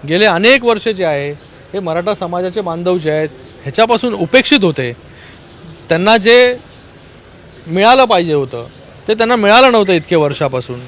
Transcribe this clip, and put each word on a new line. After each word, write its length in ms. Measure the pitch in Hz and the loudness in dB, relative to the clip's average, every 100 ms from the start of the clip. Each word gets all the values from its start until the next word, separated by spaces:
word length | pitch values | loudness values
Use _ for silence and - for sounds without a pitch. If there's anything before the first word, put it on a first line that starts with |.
| 143 | -4
गेले 160 | 175 | 0
अनेक 400 | 214 170 220 269 | 2 2 2 2
वर्ष 240 | 233 220 233 | 2 -2 -2
जे 160 | 190 | -2
आहे 280 | 170 147 143 147 - - - | -2 -2 -6 -10 -18 -20 -12
हे 60 | 196 | -8
मराठा 360 | 180 160 180 | -6 -4 -4
समाजाचे 460 | 202 175 175 185 190 | -6 -6 -4 -4 -6
बांधव 380 | 190 165 175 180 | -6 -6 -4 -2
जे 120 | 156 | -2
आहेत 180 | 151 156 - - - | -4 -4 -8 -20 -16
ह्याच्यापासून 520 | 139 170 226 233 247 | -8 0 0 0 -2
उपेक्षित 440 | 202 170 254 254 294 | -4 0 0 2 0
होते, 300 | 190 143 127 120 - - - - - - - - - | 0 -2 -8 -10 -20 -20 -20 -20 -20 -20 -20 -20 -4
त्यांना 280 | 165 196 226 | 0 2 2
जे 400 | 202 240 247 247 - - - - - - - - - - - | 4 4 4 0 -12 -20 -20 -20 -20 -20 -20 -20 -20 -20 -6
मिळालं 380 | 175 214 262 | 0 4 4
पाहिजे 300 | 254 190 170 | 4 0 0
होतं 320 | 147 135 120 117 - - - - | -2 -4 -10 -14 -20 -20 -16 -6
ते 60 | |
त्यांना 220 | 220 226 240 | -2 0 2
मिळालं 360 | 202 226 262 | 4 6 6
नव्हतं 200 | 233 196 | 4 2
इतके 240 | 175 - 170 | 0 0 0
वर्षापासून. 640 | 147 143 143 127 123 123 | 0 -2 -4 -4 -8 -14